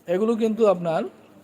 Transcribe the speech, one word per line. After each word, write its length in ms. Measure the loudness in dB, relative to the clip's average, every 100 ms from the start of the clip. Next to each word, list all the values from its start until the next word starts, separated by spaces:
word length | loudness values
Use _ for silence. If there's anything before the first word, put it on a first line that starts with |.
| -4
এগুলো 260 | -2 0 0
কিন্তু 260 | -2 2 2
আপনার 340 | 2 0 -4 -6 -12 -20 -20